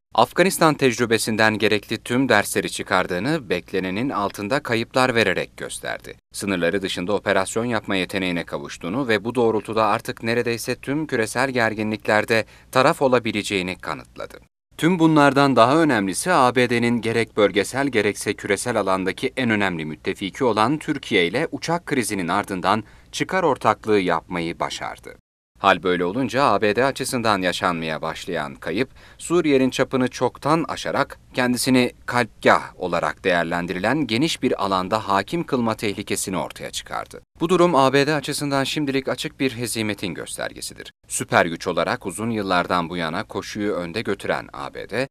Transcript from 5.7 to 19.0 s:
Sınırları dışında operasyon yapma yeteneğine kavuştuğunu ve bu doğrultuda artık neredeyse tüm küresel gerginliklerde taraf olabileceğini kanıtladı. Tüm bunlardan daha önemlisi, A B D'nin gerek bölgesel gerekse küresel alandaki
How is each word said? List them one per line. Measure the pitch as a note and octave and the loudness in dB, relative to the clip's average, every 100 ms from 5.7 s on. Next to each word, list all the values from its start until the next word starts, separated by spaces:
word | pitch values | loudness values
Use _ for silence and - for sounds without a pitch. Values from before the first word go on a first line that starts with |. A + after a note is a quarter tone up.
| - B1 G#1 A#1+ - _ | -10 -8 -10 -12 -20 _
Sınırları | - G2+ F#2 E2+ G2 | -8 -4 0 0 0
dışında | F#2+ - F2+ | -2 -4 -2
operasyon | G2 G#2+ F#2+ F#2+ A2 | -2 0 0 0 -2
yapma | A#2+ A2 G#2 F#2+ | -2 -2 -2 -2
yeteneğine | F2+ G2+ F#2 F2 | -2 -2 -2 -2
kavuştuğunu | E2 D2+ C#2+ - E2+ A2+ B2+ | -4 -8 -10 -10 -6 -4 0
ve | G#2+ | 0
bu | G#2+ | 0
doğrultuda | B2 A2+ G#2+ G2 A2 A2 | 0 2 2 -2 0 2
artık | A2+ - - | 0 -4 -8
neredeyse | A2+ A#2 A#2+ A#2 - | -2 -2 0 -4 -4
tüm | B2 - C#3+ D#3 | -6 -4 -4 -2
küresel | B2 A2 A#2+ C3+ | -2 -2 0 -2
gerginliklerde | B2 A2+ G#2+ G#2+ A2 - G#2+ G#2+ A2+ - - - | 2 0 0 -4 -4 2 2 2 0 -2 -10 -4
taraf | B2+ C3 E3+ | 2 2 4
olabileceğini | C3+ B2 A2 G#2 F#2+ G2 F2+ F2+ | 2 2 0 -4 -2 -2 -2 -6
kanıtladı. | - C#2+ B1 - G#1 - _ _ _ - | -8 -10 -12 -14 -14 -14 _ _ _ 0
Tüm | D#3+ F3+ | 2 4
bunlardan | D#3+ D#3 C#3+ C3 C#3+ A#2+ | 6 8 6 6 4 6
daha | A#2 D#3 | 6 6
önemlisi, | D#3 A#2 F#2+ F2 F3+ | 4 2 0 -2 0
A | E3+ B2 | 4 4
B | A#2 B2 | 4 2
D'nin | A#2+ A#2+ A#2+ | 2 2 0
gerek | A2+ A#2 A2+ - | 0 0 -2 2
bölgesel | G2+ F#2+ F#2+ B2+ C#3 | 2 4 -2 -2 0
gerekse | A#2+ G#2 G2 - | 2 0 0 -4
küresel | G2+ G#2 G2 B2 A2 | -4 -2 -2 0 -2
alandaki | F#2+ F#2+ | 0 0